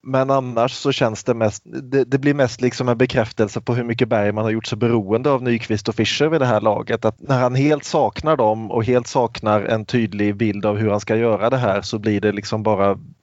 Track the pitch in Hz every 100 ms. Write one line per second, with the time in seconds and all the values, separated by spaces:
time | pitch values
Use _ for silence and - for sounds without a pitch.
0 | - 131 131 139 127 117 123 - 143 131
1 | 123 107 - 117 110 104 - 123 131 135
2 | 123 135 139 143 123 - 123 - 123 117
3 | 131 131 110 - 107 117 - 120 120 117
4 | 120 113 104 107 110 110 - 107 120 117
5 | 98 110 143 135 123 117 - 107 - 113
6 | 107 - 151 160 127 110 110 104 113 117
7 | 113 - - 131 123 131 143 147 - 160
8 | 117 - 156 151 110 110 110 117 113 123
9 | 120 139 117 - 110 104 - 110 104 127
10 | 110 101 104 101 113 101 107 104 110 101
11 | - 110 117 104 110 131 120 98 92 113
12 | 104 101 104 101 101 110 107 101 98 98
13 | - -